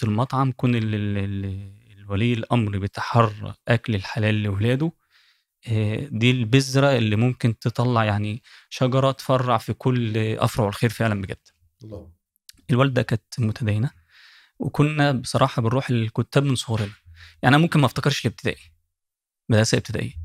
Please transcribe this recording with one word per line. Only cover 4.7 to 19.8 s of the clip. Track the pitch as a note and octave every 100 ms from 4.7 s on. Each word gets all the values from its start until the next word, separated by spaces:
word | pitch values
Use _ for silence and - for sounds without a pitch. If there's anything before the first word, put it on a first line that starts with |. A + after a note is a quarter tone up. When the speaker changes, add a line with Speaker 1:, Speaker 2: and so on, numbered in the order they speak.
| C3 D#3+ - _ _ _ _ _ _ -
Speaker 1:
إيه، | A2 G#2+ A2 -
دي | G#2+ A#2+
البذرة | B2+ A2 C3 C3+ C3 C#3 B2+
اللي | A2 G#2
ممكن | B2 B2 B2 A2
تطلع، | B2 - B2 A#2+ G#2+
يعني | G#2 G#2+ A2 - - _
شجرة | - C3 C3 C3+
تفرع | C3 - C3 B2 A#2
في | -
كل | A2 C3 B2+ A2+ A2
أفرع | A2 A2 A2+ - G#2
الخير | G#2 A#2+
فعلًا | - A2+ G#2
بجد. | F#2+ - _ _ _ _
Speaker 2:
الله. | A2 G2+ - _ _ _ - - -
Speaker 1:
الوالدة | B2 C#3 B2
كانت | A2+ A2+ - -
متدينة، | A2 G#2+ G#2+ G#2 C3 - _ _ - - _ _
وكنا | - - D3 D3+ C#3+
بصراحة | B2+ B2+ - C3 -
بنروح | A2+ - -
للكتاب | A#2+ A2+ - A#2 C#3+
من | C#3+ B2
صغرنا. | - A2 G2+ G#2 - - - _
يعني | C3 C#3+
أنا |
ممكن | E3 D#3
ما | B2+
أفتكرش | - D3 C#3 B2
الابتدائي، | - A#2 - - _ _ _ _ _ _ _ -
مدرسة | G#2+ A2+
ابتدائية، | B2